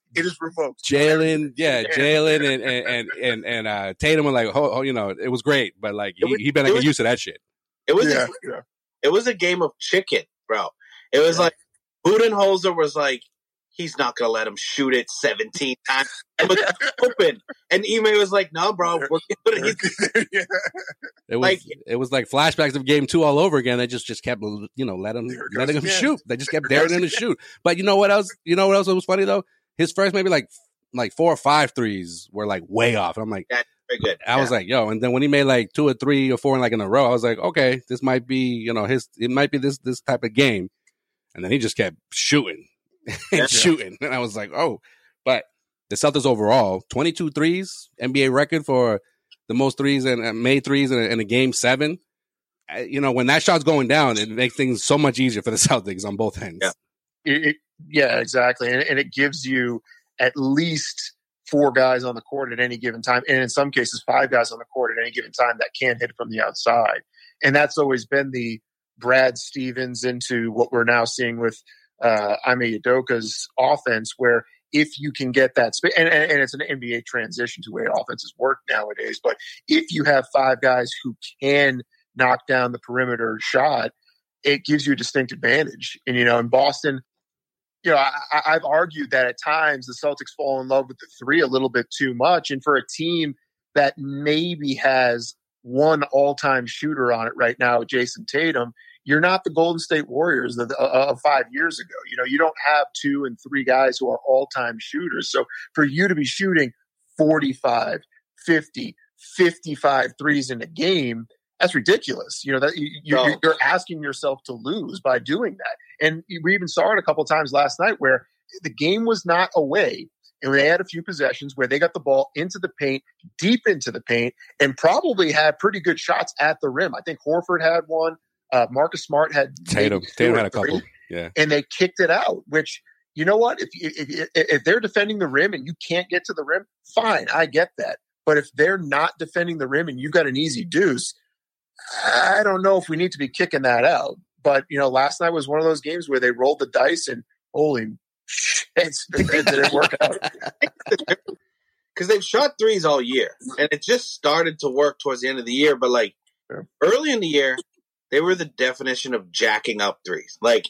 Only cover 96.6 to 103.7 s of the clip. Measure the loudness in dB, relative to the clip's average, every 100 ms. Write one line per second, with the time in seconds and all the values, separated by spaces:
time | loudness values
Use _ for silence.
96.6 | -2 -6 -6 -2 0 0 -2 -2 -2 0
97.6 | 0 0 0 -2 -4 -6 -6 -2 0 -2
98.6 | -4 -10 _ _ -2 2 2 0 0 0
99.6 | 2 0 -2 -4 -2 -2 0 0 -2 -4
100.6 | -6 0 2 2 2 0 2 2 0 -2
101.6 | -4 -4 -12 -16 -10 -6 -2 2 2 0
102.6 | 2 2 2 -2 -2 -2 -4 -8 -6 -2
103.6 | 2